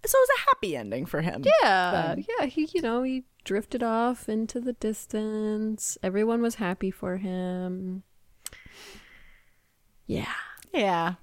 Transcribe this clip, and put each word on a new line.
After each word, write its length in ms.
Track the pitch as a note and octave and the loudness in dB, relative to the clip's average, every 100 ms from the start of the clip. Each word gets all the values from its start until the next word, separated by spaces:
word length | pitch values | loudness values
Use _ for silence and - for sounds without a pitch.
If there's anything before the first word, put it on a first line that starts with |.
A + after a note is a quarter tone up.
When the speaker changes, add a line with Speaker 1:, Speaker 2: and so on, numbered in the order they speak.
| - | 4
Speaker 1:
so 100 | C5+ | 6
it 40 | |
was 60 | B4+ B4+ | 6 6
a 20 | - | 4
happy 280 | C5 G4+ D3 | 2 2 -2
ending 280 | G#2+ A#2 E3 | -4 -4 -2
for 140 | D3+ | 0
him, 220 | E3 A#2 C#3 D#5 | 0 2 6 6
Speaker 2:
Yeah. 300 | C4+ F#3+ F3+ F3 E3 | 6 4 4 2 0
Speaker 1:
then. 100 | E3+ D4+ A4+ | -2 -2 -2
Speaker 2:
Yeah. 80 | D4 | -2
He, 220 | D#4+ D#4 | -2 -2
you 80 | F4+ | 0
know, 220 | A#3 A#3+ | 0 0
he 220 | C4 C4 B3+ _ | 0 -4 -8 _
drifted 400 | - G3 - A#3+ | -4 -2 -2 -2
off 440 | A#3 A3+ A#3+ A#3+ - | 0 2 2 0 -4
into 300 | A3 A3 B3 | -2 -2 -4
the 120 | B3 | -4
distance. 1200 | A#3+ A3 G#3+ - G#3+ G#3+ G#3+ G#3+ G#3+ A3 G#3+ - - | -2 -4 -4 -6 -4 -2 -2 -2 -2 -2 -4 -6 -4
Everyone 360 | F#3+ G3 A3 A#3 | -2 2 2 2
was 140 | A#3 | 0
happy 360 | A3+ F#3 F#3+ F#3+ | 0 -4 -2 -4
for 240 | - F#3+ F#3 | -4 -6 -4
him. 840 | F#3+ F#3 F#3 F3+ F3+ F#3 F#3 F#3+ - _ _ _ - - - - - - - - - - _ _ _ _ _ _ - | -4 -2 -2 -4 -4 -6 -6 -8 -12 _ _ _ -18 -16 -20 -20 -20 -20 -20 -20 -20 -20 _ _ _ _ _ _ -6
Yeah. 260 | - - - - - - | -4 -4 -8 -12 -18 -4
Speaker 1:
Yeah. 420 | E4 G3+ E3+ E3 F3+ | 0 2 2 0 -4